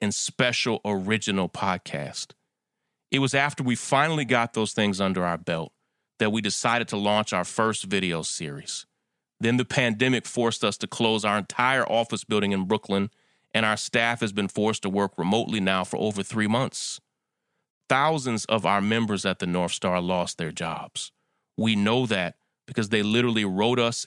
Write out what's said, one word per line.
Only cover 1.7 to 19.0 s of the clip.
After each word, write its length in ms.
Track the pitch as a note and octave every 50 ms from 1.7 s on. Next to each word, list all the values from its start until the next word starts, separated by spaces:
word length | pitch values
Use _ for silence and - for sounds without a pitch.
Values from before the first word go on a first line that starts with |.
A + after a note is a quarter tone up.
| F2+ F2+ - - - C#2+ C#2+ - - - - - _ _ _ _ _ _ _ _ _ _ _ _ _ _ _ _
It 80 | D3 C#3
was 160 | C#3 C3 -
after 300 | C#3 C#3+ D3 - - C3
we 100 | B2 A#2
finally 500 | - - - C#3+ C3+ D3 E3 D#3+ D3+ C3+
got 300 | A2+ B2+ A#2+ A#2 - -
those 180 | A2 G#2+ -
things 280 | - A2+ G#2 G2+ F#2+ F#2+
under 260 | G2 F#2+ F#2 F#2 F2+
our 120 | F2 E2+ E2
belt 340 | - F2+ E2+ E2 D#2+ - - _ _ _ _ _ _ _ _ -
that 100 | A2 G#2+
we 100 | G#2 A2+
decided 460 | G#2 G2+ - - - A#2+ A#2 A#2+ A2+ -
to 80 | A2
launch 360 | G2+ G2+ G#2 G#2 G#2+ G#2 -
our 120 | G2+ F2+ F2
first 400 | - - - A2 A2 G2+ - -
video 380 | F#2+ G2+ F#2+ F#2+ F2 E2+ D#2+
series. 640 | D2+ - - - E2 C#2+ C#2+ C#2+ - - - - - - _ _ _ _ _ _ _ _ _ _
Then 160 | A2+ A#2 B2
the 80 | B2+ A#2+
pandemic 600 | - - C#3+ B2 A#2 G#2+ G#2+ B2+ C3 B2+ A2+ -
forced 360 | - - B2 A#2 A2+ A2 -
us 140 | A#2 G2+ - -
to 80 | G#2+
close 380 | - - - A#2 A2 A2 G#2 G#2+
our 140 | G#2 G#2 G#2+
entire 460 | F#2 - - - B2 C3 C3+ C3 - -
office 320 | G#2 A#2 A2+ - A2+ -
building 300 | - - A2 G#2 G2+ G2
in 140 | G2 F#2+ F#2
Brooklyn 440 | F#2 A2 G2+ - - G2 G2 G2+ A2 - _ _ _ _ _ _ _ -
and 100 | A2 A2+
our 120 | G#2+ G#2
staff 440 | - - - - A#2+ A#2 A#2 A#2+ -
has 120 | A2+ G2+
been 160 | G2 G#2+ G2+ F#2
forced 340 | - A2 G#2 A2 G#2+ -
to 80 | - G2
work 220 | F#2+ G2+ G2+ F#2+ -
remotely 440 | - E2 F#2+ A2 A#2 - - A2 G#2+
now 240 | F#2 F#2+ F#2+ F#2 F#2
for 120 | - - -
over 240 | G2+ G#2+ G2 G2
three 240 | G2 - - A2 G#2+
months. 540 | G#2 A2+ B2+ C3 - - - - - - - - _ _ _ _ _ _ _ _ _ _ _ _ _ _ _ _ -
Thousands 560 | B2+ C3+ C#3+ D#3+ D#3+ D3 B2+ B2+ A2+ G#2 -
of 220 | - A2+ G#2 F2+
our 160 | F2 G2+ G2+
members 420 | G2 G#2+ A2+ A#2